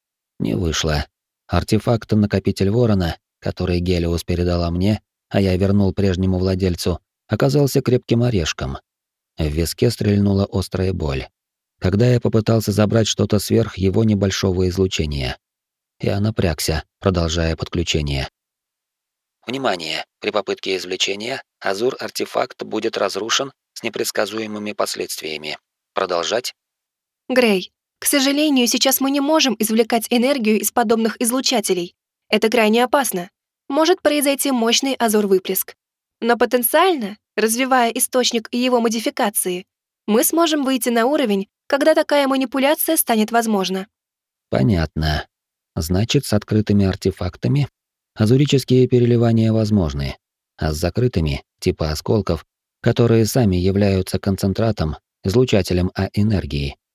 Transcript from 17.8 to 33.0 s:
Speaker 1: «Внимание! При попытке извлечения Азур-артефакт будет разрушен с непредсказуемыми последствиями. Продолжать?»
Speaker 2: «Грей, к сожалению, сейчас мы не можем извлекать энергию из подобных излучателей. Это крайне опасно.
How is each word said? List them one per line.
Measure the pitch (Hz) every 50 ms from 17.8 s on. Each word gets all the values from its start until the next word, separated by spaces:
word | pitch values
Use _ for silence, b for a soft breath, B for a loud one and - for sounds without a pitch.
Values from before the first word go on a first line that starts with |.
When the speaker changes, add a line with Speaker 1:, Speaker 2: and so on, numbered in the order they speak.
| 87 - - 82 76 71 69 67 69 - - _ _ _ _ _ _ _ _ _ _ _ _ _ _ _ _ _ _ _ _ _ _
Speaker 1:
«Внимание! | - 123 135 131 117 - 87 82 78 78 76 - - _ _
При | - 107
попытке | 104 104 98 - 98 - - 98 95
извлечения | 90 87 90 92 92 - 92 98 101 107 120 135 - - _ _ _
Азур-артефакт | - 101 98 98 117 131 131 - 113 104 - - 110 - - - - - - - -
будет | 104 101 107 107 113 -
разрушен | 113 107 98 - 98 104 113 - - 139 139 - _ _ _ _
с | - -
непредсказуемыми | 117 - - 117 - - - 110 98 104 110 110 107 107 104 104 107 101
последствиями. | - 98 - - - 92 - - - - 80 78 73 76 76 73 - _ _ _ _ _ _ _
Продолжать?» | - 95 90 90 85 82 82 98 120 - - - _ _ _ _ _ _ _ _ _ _ _ _ _ _ -
Speaker 2:
«Грей, | 254 254 247 220 202 185 180 - _ _ _ _ _ _
к | -
сожалению, | - - 285 262 277 277 285 302 311 277 262 240
сейчас | 233 - 240 - 269 262 -
мы | 262 269
не | 277 285
можем | 277 294 320 311 269 269 220 -
извлекать | 220 208 220 226 233 226 247 226 - -
энергию | 240 226 233 262 294 277 214 214 220 -
из | - - -
подобных | 247 240 214 233 226 220 220 - -
излучателей. | 254 226 240 269 254 - 262 226 202 - 190 180 175 180 - _ _ _ _ _ _
Это | _ 220 214 226 226
крайне | 233 233 220 214 220 233 247
опасно. | 240 - 294